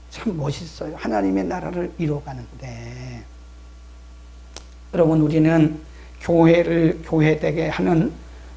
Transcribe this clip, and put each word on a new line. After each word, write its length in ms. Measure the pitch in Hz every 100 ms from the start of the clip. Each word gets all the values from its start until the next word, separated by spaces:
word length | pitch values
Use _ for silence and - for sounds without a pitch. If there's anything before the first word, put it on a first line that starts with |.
| -
참 260 | - 226 160
멋있어요. 600 | 143 - 165 - 151 -
하나님의 480 | - 214 190 190
나라를 480 | 185 180 165 180 175 -
이뤄가는데. 1200 | 156 143 139 131 117 - 127 117 117 123 127 113 - - - - - - - - - - - - - - - - -
여러분, 260 | 175 160 160
우리는 600 | 151 160 156 165 160 - - - - -
교회를 840 | - 170 165 170 165 170 165 -
교회되게 640 | - 160 156 156 160 160 156
하는 440 | 175 185 165 240 - - - -